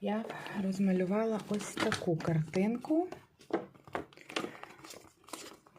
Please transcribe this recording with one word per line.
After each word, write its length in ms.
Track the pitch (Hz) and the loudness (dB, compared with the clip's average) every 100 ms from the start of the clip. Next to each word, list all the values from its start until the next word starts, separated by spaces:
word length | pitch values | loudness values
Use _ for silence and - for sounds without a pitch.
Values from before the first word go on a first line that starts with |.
я 240 | 202 214 226 - - 202 | -4 -2 -4 -8 -8 -4
розмалювала 800 | 190 190 196 185 180 208 226 208 - | -2 2 4 4 4 2 2 0 -2
ось 260 | 208 - | -4 -2
таку 420 | - 220 - 180 160 | 0 0 2 2 2
картинку. 920 | - 160 156 185 208 247 - 320 359 - - _ - - - - - - - - - - - - - - - - - _ - - - - - | 4 2 2 2 2 0 2 2 2 -4 -18 _ -4 -4 -4 -16 -8 -8 -8 -14 -8 -6 -6 -10 -16 -16 -18 -18 -20 _ -16 -14 -14 -18 -20